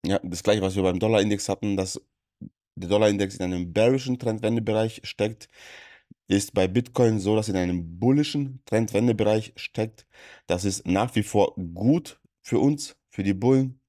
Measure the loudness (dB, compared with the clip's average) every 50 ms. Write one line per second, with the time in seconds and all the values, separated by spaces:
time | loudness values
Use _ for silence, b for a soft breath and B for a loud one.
0 | -2 -2 -2 -2 -4 -6 -10 -4 0 0 2 2 2 -2 0 0 0 0 0 0
1 | 0 2 4 4 4 2 0 -2 -2 -6 -6 -4 -4 -4 -2 -2 -4 -6 -6 -12
2 | _ _ _ _ _ _ _ _ -20 -20 _ _ _ _ _ -14 -4 0 2 4
3 | 4 4 4 2 -2 -4 -4 -6 -4 -4 -2 -4 -4 -2 0 2 4 4 2 2
4 | 0 -4 -6 -4 -2 -4 -2 0 0 0 0 0 -2 0 0 0 0 -2 -4 -10
5 | -16 -16 -4 -4 -4 -4 -4 _ -20 _ B B B B B B B B B B
6 | B B -20 _ _ _ 0 0 0 0 0 0 0 2 2 0 -2 0 0 2
7 | 2 4 2 2 0 0 0 0 0 -2 -2 -2 0 0 -2 -4 -4 -8 -8 -2
8 | 0 2 2 2 0 0 -2 -4 -6 -6 -8 -14 _ -2 0 0 0 2 0 2
9 | 2 2 2 2 2 2 2 0 -2 -4 _ -16 -16 -10 _ -6 -6 -6 -6 _
10 | _ B B B B B B B B B -4 -2 -2 -4 -4 -4 -4 0 0 0
11 | 0 0 0 -2 -2 0 2 2 2 2 0 -8 -10 -10 -8 -2 2 2 2 2
12 | 0 -8 -20 _ _ _ _ _ _ -2 0 2 2 2 0 0 -6 -14 -16 _
13 | _ _ _ -4 -2 -2 0 2 2 4 4 4 2 -2 -6 _ _